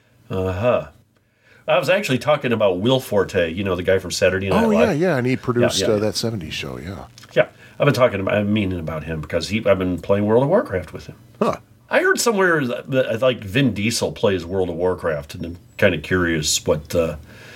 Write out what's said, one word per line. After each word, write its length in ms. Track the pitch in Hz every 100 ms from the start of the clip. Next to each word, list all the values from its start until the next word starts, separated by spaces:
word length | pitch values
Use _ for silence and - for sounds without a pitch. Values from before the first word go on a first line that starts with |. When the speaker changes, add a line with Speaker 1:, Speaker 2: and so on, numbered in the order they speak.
| _ _ -
Speaker 1:
Uh-huh. 580 | 95 95 92 123 110 76 - _ _ _ _ _ _ -
I 100 | 165
was 100 | 156
actually 280 | 190 208 127
talking 340 | 143 147 127
about 260 | 113 104 90
Will 220 | 113 131
Forte, 500 | - 104 90 95 82
you 120 | 87
know, 120 | 98 90
the 80 |
guy 160 | 90 95
from 120 | 87
Saturday 380 | - 95 95 98
Night 140 | 135
Speaker 2:
Oh, 60 | 226
Speaker 1:
Live. 180 | 214 233 151
Speaker 2:
yeah, 80 | 180
yeah, 80 | 135
and 100 | 123
he 80 | 131
produced, 440 | - 120 120 98
Speaker 1:
Yeah, 80 | 95
yeah, 60 |
Speaker 2:
uh, 20 | 107
Speaker 1:
yeah. 40 |
Speaker 2:
That 140 | 107 92
seventies 380 | 113 113 78
Show, 240 | - 69 62
yeah. 260 | 80 98 - - -
Speaker 1:
Yeah, 140 | - - - - -
I've 80 | 143
been 80 |
talking 280 | 120 123 101
about, 140 | 95 101
I'm 180 | 101
meaning 260 | 107 95 90
about 240 | 78 80
him 160 | 76 80
because 300 | 76 85 78
he, 160 | 110 101
I've 120 | 95
been 220 | 92 90
playing 260 | - 101 104
World 180 | 117
of 60 | 139
Warcraft 440 | 196 - 92 85
with 140 | - -
him. 80 | - - -
Speaker 2:
Huh. 160 | 131 - - _ _
Speaker 1:
I 100 | 269
heard 180 | 370 381
somewhere 440 | 247 202 185 160 123
that, 240 | - -
that, 300 | 131 127 113
like, 180 | 127 110
Vin 340 | 101 113 135
Diesel 400 | 98 107 117 87
plays 320 | - 107 95 82
World 240 | 95 90
of 60 | 82
Warcraft, 600 | 90 87 87 73 76 90
and 100 | 82
I'm 120 | 87 - -
kinda 200 | 101 80
curious 680 | 76 92 85 80 76 - -
what, 300 | 76 - 87
uh, 220 | 82 80 - - -